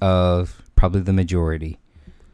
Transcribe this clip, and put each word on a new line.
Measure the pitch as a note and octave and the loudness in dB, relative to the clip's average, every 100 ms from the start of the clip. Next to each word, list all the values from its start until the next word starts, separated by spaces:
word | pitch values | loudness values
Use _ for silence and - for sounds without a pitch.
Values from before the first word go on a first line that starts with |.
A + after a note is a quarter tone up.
of | G2 F#2 F2+ F2 F2+ - - - | 0 2 2 0 -2 -8 -2 2
probably | F#2 F#2+ | 2 0
the | F#2 | 0
majority. | F#2+ E2+ F2+ E2 D#2+ D#2+ D#2+ _ - - - - | 0 0 0 -2 -4 -8 -14 _ -20 -20 -20 -20